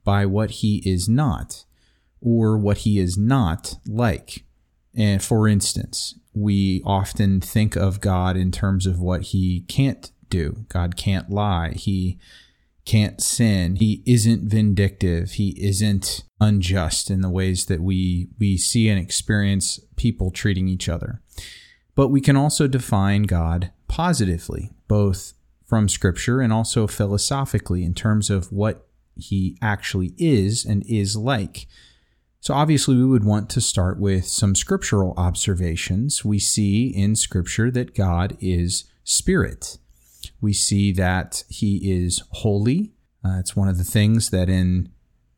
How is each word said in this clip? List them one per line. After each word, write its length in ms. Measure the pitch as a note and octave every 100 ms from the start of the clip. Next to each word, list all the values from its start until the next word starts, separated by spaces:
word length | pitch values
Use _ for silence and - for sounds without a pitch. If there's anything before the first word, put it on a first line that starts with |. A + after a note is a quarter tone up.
by 240 | - G2+ G2
what 240 | G2 G#2+
he 320 | - G#2+ G#2
is 240 | G2 F#2 G2
not 560 | A#2+ D3+ D2+ - - - _ _ _ _ _
or 380 | A#2+ A#2 A2 A2
what 200 | G2+ G#2
he 200 | A2+ G#2
is 180 | F2+ F#2
not 600 | A2 C3+ F2 E2 - - -
like. 580 | G#2+ A#2 D2 - - - _ _ _ _
And 300 | - G#2 G2
for 240 | - A2+ G#2+
instance, 720 | G#2 - - - - - - _
we 480 | G#2 G#2 G2 G2 F#2
often 560 | - G2 G2+ - G2 F#2+
think 360 | - A2+ G#2+ -
of 240 | F#2+ F#2+
God 360 | G#2 F#2 F#2 F#2
in 140 | F#2
terms 360 | - G2+ F#2+ F#2
of 120 | F2
what 240 | F2+ F2+ -
he 340 | G2 F#2 F2+ F2+
can't 420 | - C#3 - - _ -
do. 380 | F#2 D2 - -
God 280 | F2+ F2 F2
can't 340 | - F#2+ -
lie. 440 | G2+ G#2 F2+ E2 -
He 420 | - F#2+ F#2 F#2 - - _ _ _ _
can't 380 | - - - -
sin. 540 | - - A#2 G2 F2 G2
He 260 | A2 G#2
isn't 460 | - B2 G#2+ A2+ G2+
vindictive. 840 | G#2+ G#2+ F#2+ G2 - F#2+ E2+ F#2
He 180 | - G2+
isn't 720 | - G2+ F#2+ G#2+ G2 - - - -
unjust 680 | G#2+ G2+ F2 F#2+ D#2+ - -
in 120 | F#2+
the 100 | F#2+
ways 360 | F2+ F#2 F#2+ -
that 140 | E2+
we, 500 | F2+ F#2+ F#2 F2 F2 -
we 160 | G#2 F#2
see 320 | - A#2+ A2
and 100 | G2
experience 800 | F2 - - G#2+ G2+ G2 - - -
people 380 | - A#2 A2+ F#2
treating 340 | - A2 F#2 F#2
each 220 | F#2 -
other. 340 | D#2+ - - _ - - - - _ _
But 140 | - C3+
we 120 | C#3
can 140 | C3+
also 320 | C#3 D3 - C#3+
define 560 | C3+ - G#2 G2 G2+
God 480 | G#2 F2 E2 F2 F2+ - -
positively, 840 | - F3 C#3+ G2 E2 - - G#2 - -
both 460 | G#2+ G2+ F#2 - - _ _
from 240 | - A2+ G#2
Scripture 520 | - - - - B2+
and 120 | B2
also 360 | A2 A2+ - G#2+
philosophically 960 | - G2+ G2+ - C#3 C3+ G#2+ - F2+
in 100 | F2
terms 360 | F#2 A2 G#2+ G2+
of 200 | G2 F2
what 380 | G2 G#2+ - _ _ _
he 420 | - - G2 F#2 -
actually 520 | G#2+ G2+ - G2 F2+ -
is 460 | E3 B2 G2 A#2
and 180 | - G2+ -
is 260 | A2+ G2
like. 540 | G#2+ A#2 C3 F#2 - - - - _ _ _ _ _
So 120 | -
obviously 440 | C3+ D3+ D3 - B2+
we 100 | C3
would 160 | B2+
want 260 | G#2+ G#2 G#2
to 100 | -
start 400 | - - F2+ -
with 260 | G2+ F#2+ F2+
some 300 | - G#2 F#2+
scriptural 580 | - - - G#2 F#2 F2+
observations. 1080 | F2 E2+ - F2+ F2 E2 - F#2+ C#3 -
We 160 | G#2+ G#2
see 480 | - - G2+ G#2 B2+
in 260 | G2+ G2+
Scripture 560 | G#2+ - F#2+ F2 - A#2
that 240 | B2 B2+
God 420 | - F#2 E2+ F#2+ -
is 500 | F#2 F2 F2 - - _
spirit. 760 | - - - F#3 - - - - _ _ _ _ - -
We 120 | G#2+
see 380 | G2 - G2+ G2+
that 520 | F#2 F2+ F#2 - - -
he 280 | - G#2+ G2 G2
is 320 | F#2 F2+ - -
holy. 640 | - A2+ G2+ A2 D#3 G#3+ _ _ _
Uh, 120 | F#2+ F#2
it's 160 | F#2
one 140 | - F#2+
of 100 | F2+
the 60 |
things 460 | F2+ A2+ G#2 A2+ -
that 180 | - F2+
in 400 | F#2 F2+ F#2 F#2 - _ _ _